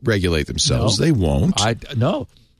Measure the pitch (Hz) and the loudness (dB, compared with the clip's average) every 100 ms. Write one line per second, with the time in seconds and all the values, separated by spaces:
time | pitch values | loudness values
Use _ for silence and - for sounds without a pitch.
0 | 117 101 90 80 71 - - 62 - - | -2 0 0 0 -2 -2 0 0 0 2
1 | 165 123 80 69 156 - 113 113 - 127 | 2 2 2 2 2 0 -2 -2 -6 -2
2 | 135 285 - - _ | 0 -2 -6 -16 _